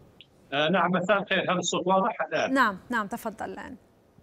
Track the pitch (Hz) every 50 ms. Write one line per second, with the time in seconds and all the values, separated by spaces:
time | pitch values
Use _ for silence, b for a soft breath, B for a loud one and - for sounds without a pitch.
0 | - - - - - _ _ _ _ - 139 143 151 160 190 185 170 175 185 175
1 | 180 - 208 196 196 - 196 175 156 - 185 180 - - 180 156 - 175 190 190
2 | 190 175 - - - - 160 143 120 - 269 277 240 214 190 - - - 240 226
3 | 208 185 170 160 - 220 190 - - 190 190 - - - - - _ _ _ _
4 | _ _ _ _